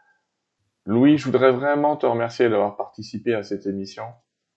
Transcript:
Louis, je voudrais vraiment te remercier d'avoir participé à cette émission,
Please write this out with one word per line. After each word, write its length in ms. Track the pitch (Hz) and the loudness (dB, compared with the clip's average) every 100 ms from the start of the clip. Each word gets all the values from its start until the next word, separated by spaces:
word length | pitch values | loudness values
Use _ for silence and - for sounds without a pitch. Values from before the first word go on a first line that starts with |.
| _ _ _ _ _ _ _ _ | _ _ _ _ _ _ _ _
Louis, 340 | - 113 143 151 | -2 4 4 4
je 60 | 135 | 2
voudrais 260 | 120 131 | 2 4
vraiment 440 | 123 143 147 147 147 | 2 0 0 0 0
te 100 | 127 | -2
remercier 420 | 117 117 - 120 | -2 -2 0 2
d'avoir 280 | 104 101 - | 2 0 -4
participé 580 | - - 107 107 120 | -12 -12 -14 -8 -4
à 80 | 110 | -4
cette 240 | 101 101 101 | -4 -8 -6
émission, 380 | 98 95 - 113 - _ _ _ | -8 -10 -12 -14 -16 _ _ _